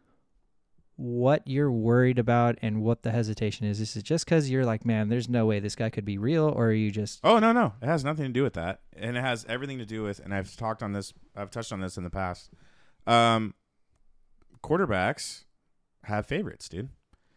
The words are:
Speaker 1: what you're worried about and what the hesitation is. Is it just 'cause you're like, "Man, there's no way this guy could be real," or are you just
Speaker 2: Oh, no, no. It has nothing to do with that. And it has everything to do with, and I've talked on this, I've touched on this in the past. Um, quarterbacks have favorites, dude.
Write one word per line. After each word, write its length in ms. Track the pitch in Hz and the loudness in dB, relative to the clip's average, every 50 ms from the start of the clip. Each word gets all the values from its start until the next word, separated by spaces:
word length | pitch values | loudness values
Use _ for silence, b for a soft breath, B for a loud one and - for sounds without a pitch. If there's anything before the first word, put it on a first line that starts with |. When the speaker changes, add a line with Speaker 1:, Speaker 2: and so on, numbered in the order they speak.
| _ _ _ _ _ _ _ _ _ _ _ _ _ _ _ _ _ _ _ | _ _ _ _ _ _ _ _ _ _ _ _ _ _ _ _ _ _ _
Speaker 1:
what 500 | - 131 120 120 120 123 131 147 151 - | -10 -8 -4 -2 2 4 4 4 2 0
you're 240 | 139 131 139 147 139 | -2 0 0 2 2
worried 480 | 123 113 107 117 120 123 127 127 123 123 | 2 2 4 4 6 6 6 4 4 2
about 400 | 110 120 120 120 120 120 117 - | 2 4 4 4 4 4 2 0
and 220 | - 110 107 110 107 | -2 -2 0 0 2
what 220 | 113 117 - - | 0 0 0 0
the 80 | 120 113 | -2 0
hesitation 540 | 120 113 107 107 - 110 104 - - 107 | 0 0 -2 -2 -2 -2 -4 -2 -2 -2
is. 140 | 104 101 107 | -2 -2 -2
Is 140 | 110 107 - | -4 -4 -6
it 80 | 110 98 | -6 -4
just 240 | - 156 165 - | -2 -2 -2 0
'cause 240 | - 170 160 147 135 | 2 2 2 2 2
you're 140 | 127 131 127 | 0 0 2
like, 200 | 120 110 107 - | 2 0 0 0
"Man, 240 | 120 113 107 107 104 | 0 2 2 2 2
there's 200 | 117 123 113 120 | 0 0 0 0
no 180 | 123 117 110 | 2 2 4
way 140 | 110 104 101 | 2 2 0
this 160 | 98 104 - | -2 -4 -4
guy 140 | - 117 110 | -4 -4 -4
could 140 | - 113 101 | -4 -4 -4
be 140 | 104 101 98 | -4 -4 -2
real," 300 | 107 131 165 160 156 151 | 0 0 2 2 2 2
or 200 | - - 117 113 | 2 2 2 2
are 40 | 110 | 4
you 180 | 110 107 104 | 2 2 0
just 300 | 98 107 104 - - - - | -2 -2 -4 -6 -6 0 4
Speaker 2:
Oh, 160 | 175 226 220 | 6 6 6
no, 140 | 214 226 226 | 6 6 4
no. 220 | - - 123 - - | 4 2 2 0 -4
It 60 | - | -2
has 180 | 135 170 156 131 | 0 0 0 0
nothing 200 | 143 160 156 143 | -2 -4 -4 -4
to 60 | 131 117 | -2 0
do 100 | 127 139 | 0 0
with 120 | 117 - | 0 0
that. 260 | - 82 87 98 - - - - | -4 -4 -6 -6 -8 -12 -20 -16
And 200 | 82 98 117 123 | -10 -8 -6 -4
it 40 | 123 | -4
has 240 | 131 131 120 110 - | -2 -2 -4 -4 -4
everything 340 | - 117 123 139 139 135 127 | -6 -6 -6 -6 -8 -8 -10
to 80 | 113 | -10
do 160 | 104 110 110 107 | -8 -6 -6 -4
with, 160 | 101 101 - | -4 -6 -8
and 160 | - 92 101 | -8 -6 -4
I've 220 | 98 92 92 - | -4 -6 -6 -8
talked 260 | - 117 110 110 - 113 | -6 -6 -6 -4 -4 -6
on 100 | 101 101 | -6 -4
this, 220 | 101 95 - - - - - - | -6 -6 -8 -12 -20 -20 -20 -14
I've 140 | 101 101 95 - | -14 -12 -10 -10
touched 200 | 117 113 - 110 | -10 -10 -8 -8
on 80 | 95 | -8
this 160 | 95 90 - | -8 -8 -8
in 60 | 95 90 | -8 -10
the 80 | 87 | -8
past. 400 | - 98 95 90 87 - - - b b b b b b b b b b b | -6 -4 -4 -4 -6 -8 -12 -20 b b b b b b b b b b b
Um, 480 | 117 117 117 117 117 113 110 110 101 - _ _ _ _ _ _ _ _ _ _ _ _ _ _ _ _ _ _ _ - - - | 2 4 6 6 4 4 2 0 -4 -8 _ _ _ _ _ _ _ _ _ _ _ _ _ _ _ _ _ _ _ -20 -12 -6
quarterbacks 800 | - 151 180 196 135 104 92 92 110 147 - - - - - - _ _ _ _ _ _ _ _ _ _ _ - | -2 0 0 0 0 0 0 0 0 -2 -4 -8 -12 -14 -16 -20 _ _ _ _ _ _ _ _ _ _ _ -10
have 220 | - 104 104 104 | -6 -4 -4 -4
favorites, 420 | - 139 180 202 - - - - - | -4 -4 -6 -6 -6 -10 -12 -16 -12
dude. 200 | 82 90 117 139 - _ _ _ _ _ _ _ _ | -10 -10 -10 -10 -12 _ _ _ _ _ _ _ _